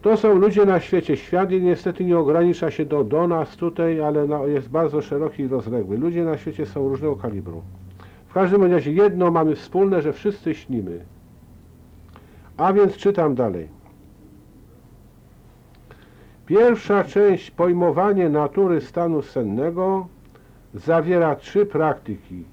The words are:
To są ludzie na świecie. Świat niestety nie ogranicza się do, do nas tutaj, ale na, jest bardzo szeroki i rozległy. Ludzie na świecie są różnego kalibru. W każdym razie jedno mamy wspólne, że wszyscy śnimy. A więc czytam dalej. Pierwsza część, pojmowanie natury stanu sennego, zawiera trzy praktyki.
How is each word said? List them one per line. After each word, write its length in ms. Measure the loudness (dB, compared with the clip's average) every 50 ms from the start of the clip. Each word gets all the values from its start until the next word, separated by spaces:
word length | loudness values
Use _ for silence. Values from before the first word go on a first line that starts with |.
To 140 | 4 2 2
są 180 | 4 4 4 6
ludzie 320 | 6 6 4 4 4 4
na 140 | 4 4 2
świecie. 360 | 0 0 -2 -2 0 0 -4
Świat 340 | -4 -2 -2 0 0 0 2
niestety 540 | 0 0 2 2 0 0 -2 -6 -4 -2 0
nie 140 | 2 2 2
ogranicza 520 | 4 4 4 4 4 2 2 0 -2 -4
się 140 | -4 -4 -4
do, 200 | -2 0 -2 0
do 240 | 0 0 0 0 0
nas 280 | 0 -2 -4 -6 -8
tutaj, 440 | -6 -6 -6 -2 -2 -2 -2 0 -2
ale 260 | -2 0 0 0 0
na, 140 | 0 -2 -2
jest 280 | -2 -2 -2 -4 -4 -2
bardzo 340 | -2 0 0 0 -2 -4
szeroki 400 | -4 -4 -4 -4 -4 -4 -4 -6
i 60 | -6 -4
rozległy. 480 | -4 -4 -4 -4 -4 -4 -4 -4 -4
Ludzie 280 | -4 -4 -4 -2 -2 -2
na 140 | -2 -4 -6
świecie 280 | -6 -10 -8 -8 -8
są 220 | -8 -6 -4 -4 -4
różnego 280 | -4 -4 -4 -4 -4
kalibru. 460 | -4 -6 -8 -8 -8 -10 -12 -14 -14 -16 -18 -20 -20 -20 -20 -20 -20 -20 -20 -20 -20 -20 -6
W 40 |
każdym 400 | -2 0 0 2 4 4 4 4
razie 200 | 2 2 0 0
jedno 380 | 2 2 2 2 2 2 0 2
mamy 260 | 2 2 0 0 -2
wspólne, 460 | -4 -8 -6 0 0 2 2 2 0
że 100 | -2 -2
wszyscy 420 | -6 -4 -4 -6 -6 -4 -6 -6 -6
śnimy. 500 | -6 -8 -8 -8 -6 -6 -8 -12 -14 -14 -18 -20 -20 -20 -20 -20 -20 -20 -20 -20 -20 -20 -20 -20 -20 -20 -20 -20 -20 -20 -20 -20 -20 -20 -20 -20 -20 -20 -20 -6
A 160 | -2 0 2
więc 240 | 4 4 4 4 2
czytam 380 | 0 0 0 2 2 2 0 2
dalej. 340 | 0 -2 -2 -2 -6 -8 -12 -18 -20 -20 -20 -20 -20 -20 -20 -20 -20 -20 -20 -20 -20 -20 -20 -20 -20 -20 -20 -20 -20 -20 -20 -20 -20 -20 -20 -20 -20 -20 -20 -20 -20 -20 -20 -20 -20 -20 -20 -20 -20 -20 -20 -20 -20 -20 -20 -20 -20 -20 -20 -20 -20 -6
Pierwsza 580 | 0 4 4 6 6 4 2 0 0 0 0 0
część, 460 | 0 2 4 4 4 4 2 -4 -12
pojmowanie 800 | -4 0 0 2 2 2 2 2 2 2 2 2 2 2 2 2
natury 520 | 2 0 0 0 0 0 2 2 2 -2
stanu 420 | -2 -6 -6 -4 -2 -2 -2 -4
sennego, 840 | -4 -4 -6 -4 -4 -4 -4 -4 -4 -4 -4 -2 -2 -2 -2 -4 -6 -10 -16 -20 -20 -20 -20 -20 -20 -20 -20 -20 -20 -20 -20
zawiera 640 | -10 -2 0 0 0 2 2 2 2 2 2 0
trzy 300 | -4 -8 -4 0 0 0
praktyki. 800 | 0 0 -2 0 0 -2 -4 -8 -12 -12 -12 -12 -16 -16 -16 -16 -18